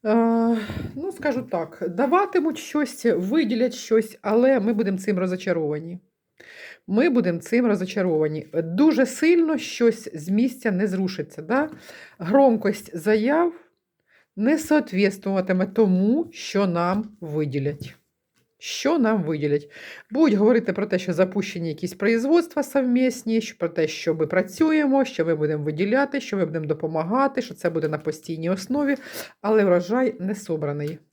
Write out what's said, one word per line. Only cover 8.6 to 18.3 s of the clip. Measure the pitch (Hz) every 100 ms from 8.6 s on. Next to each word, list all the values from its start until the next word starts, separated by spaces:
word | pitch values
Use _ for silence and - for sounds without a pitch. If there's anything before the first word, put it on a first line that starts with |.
| 165 180 302 254 262
сильно | - 320 339 320 311
щось | - - 233 220 -
з | 160 160
місця | 202 254 - 226
не | 185 208
зрушиться. | 185 185 - 151 -
Да? | 156 254 302 - - - - _
Громкость | 170 269 277 220 - - - 170
заяв | 180 214 226 311 349 330 _ _ _ _ _ _ _ -
не | 220 311
соответствуватиме | - 302 - 185 196 190 196 196 185 185 190
тому, | 196 208 180 202 277 339
що | - - 202 196
нам | 170 175 196 214 -
виділять. | 160 151 147 139 139 143 - - _ _ _